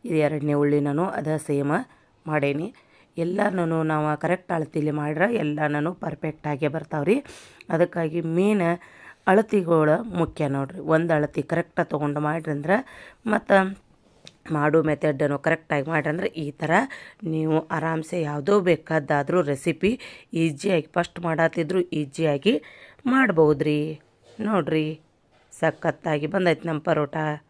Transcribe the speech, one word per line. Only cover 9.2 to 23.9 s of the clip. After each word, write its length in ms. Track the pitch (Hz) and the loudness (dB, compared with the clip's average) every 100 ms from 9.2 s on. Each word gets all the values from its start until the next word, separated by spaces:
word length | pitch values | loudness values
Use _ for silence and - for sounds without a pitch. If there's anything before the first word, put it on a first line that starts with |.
| - | 4
ಅಳತಿಗಳು 640 | 190 220 208 170 165 151 160 233 165 | 4 4 0 4 4 4 2 0 -2
ಮುಖ್ಯ 240 | 160 - 147 139 | -2 -2 -2 -2
ನೋಡ್ರಿ. 240 | 135 190 151 160 | -4 -8 0 2
ಒಂದು 160 | 170 156 | 4 0
ಅಳತಿ 240 | 147 - 139 | 0 -4 -2
ಕರೆಕ್ಟ್ 300 | 165 170 - 165 | -4 -2 -4 -2
ತೊಗೊಂಡು 260 | 151 147 147 151 | -2 -2 -2 -2
ಮಾಡ್ರಿ 260 | 165 160 147 | -2 -4 -6
ಅಂದ್ರೆ 200 | 147 208 269 - - - 220 | 0 0 -2 -18 -20 -10 -2
ಮತ್ತ 180 | 214 - 196 190 196 _ _ _ _ - _ - 156 | -2 4 4 4 -6 _ _ _ _ -20 _ -4 0
ಮಾಡೋ 240 | 151 160 156 | 4 4 2
ಮೆಥಡನ್ನು 480 | 147 156 135 147 143 160 | 0 0 0 -2 0 0
ಕರೆಕ್ಟಾಗಿ 420 | 160 _ 147 139 | -2 _ -4 0
ಮಾಡ್ರಿ 160 | 156 151 | -2 -2
ಅಂದ್ರೆ 160 | 160 196 160 | -2 -4 -6
ಈ 40 | 147 - | -10 -6
ಥರ 120 | 156 175 269 - - - 175 | 0 0 0 -8 -18 -10 -4
ನೀವು 260 | 160 156 156 156 160 | -2 0 0 0 -4
ಆರಾಮ್ಸೆ 400 | 165 160 156 180 151 | -2 -4 -4 -4 -4
ಯಾವುದೋ 260 | 147 139 202 180 | -4 2 2 4
ಬೇಕಾದ್ದಾದ್ರೂ 680 | 160 - 160 135 147 139 180 147 | 0 0 -2 2 0 2 0 0
ರೆಸಿಪಿ 420 | 139 175 156 185 254 - - - 165 | -2 -2 0 0 -2 -8 -20 -8 0
ಈಸಿಯಾಗಿ 440 | 165 143 196 175 143 175 | 0 0 0 0 0 -4
ಫಸ್ಟ್ 220 | 170 - 170 | -4 -4 -4
ಮಾಡಾತಿದ್ರು 540 | 160 165 175 160 185 180 156 | 0 0 0 -2 -2 -2 -4
ಈಸಿಯಾಗಿ 520 | 143 - 160 143 190 - - - - - 254 | -6 -2 0 2 2 0 -4 -20 -20 -8 0
ಮಾಡ್ಬೋದ್ರಿ. 680 | 262 254 165 151 147 151 151 151 | 2 4 4 4 4 2 0 -2